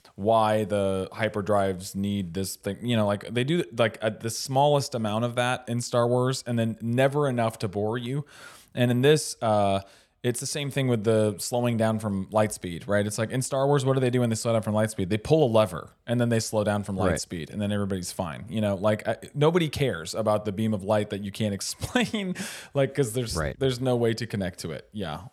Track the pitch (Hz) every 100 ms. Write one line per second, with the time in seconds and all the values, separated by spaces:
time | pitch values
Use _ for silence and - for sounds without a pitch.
0 | - - 101 113 107 107 101 104 98 95
1 | 92 - 110 107 95 104 98 92 92 95
2 | 98 101 90 85 95 - 101 95 120 117
3 | 104 101 - 117 127 170 - 117 113 -
4 | 110 104 113 - - 135 147 143 - 123
5 | 110 110 120 117 123 127 - 117 120 123
6 | 120 123 127 131 - 117 113 107 117 123
7 | 135 147 143 120 113 - 110 101 107 120
8 | 120 143 143 - - - - - 123 123
9 | 139 156 - - 117 107 101 98 - -
10 | _ _ 120 117 135 156 139 139 131 117
11 | 104 110 107 101 - 123 123 117 110 110
12 | 107 95 95 107 107 - 90 82 - 101
13 | 104 104 110 127 127 139 139 143 131 131
14 | 127 123 120 110 120 113 107 107 110 -
15 | 90 107 - 160 135 113 104 82 - _
16 | - 120 120 113 - 110 104 104 101 95
17 | 92 80 - 87 76 104 101 104 98 95
18 | 90 - 87 64 104 107 107 95 107 107
19 | - 113 - 147 151 175 160 - 135 85
20 | 78 95 107 107 107 95 110 104 95 107
21 | 104 104 101 - 107 98 - - - 254
22 | 226 220 190 180 - - - 143 135 143
23 | 127 120 113 82 73 - 135 123 131 123
24 | 117 113 113 104 90 - 87 71 - 107
25 | 87 80 101